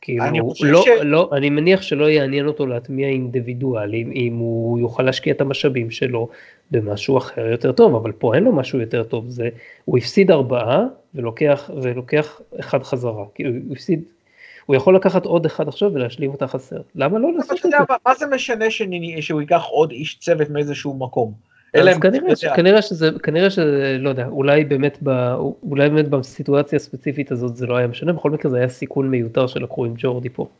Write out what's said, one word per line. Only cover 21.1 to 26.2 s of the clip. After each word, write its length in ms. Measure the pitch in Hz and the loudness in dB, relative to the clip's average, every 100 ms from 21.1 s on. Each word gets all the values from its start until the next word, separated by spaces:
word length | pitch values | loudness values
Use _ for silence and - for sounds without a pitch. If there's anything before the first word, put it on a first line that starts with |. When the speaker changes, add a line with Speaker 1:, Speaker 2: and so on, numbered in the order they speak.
| 131 113 107 _ _ _ | -4 -4 -6 _ _ _
Speaker 1:
אז 80 | 147 | 4
Speaker 2:
אלא 100 | 180 | 6
אם 80 | 175 | 6
Speaker 1:
כנראה 280 | 185 254 349 | 4 2 0
Speaker 2:
אתה 80 | 311 | 0
Speaker 1:
ש-, 80 | |
Speaker 2:
יודע. 120 | 165 139 | 0 2
Speaker 1:
כנראה 260 | 175 208 | 6 6
שזה, 280 | 202 170 160 156 | 4 0 0 0
כנראה 260 | - 156 190 | -2 2 2
שזה, 480 | 190 156 143 139 131 | 2 2 2 0 0
לא 100 | 135 | -2
יודע, 180 | 131 123 | -2 -4
אולי 380 | 143 139 147 151 | -2 4 4 4
באמת 320 | 139 143 139 | 2 0 -2
ב-, 300 | 139 131 123 127 147 - | -2 0 0 -2 -4 -6
אולי 260 | 208 139 143 | -6 2 4
באמת 180 | 151 151 | 4 2
בסיטואציה 680 | 139 | 0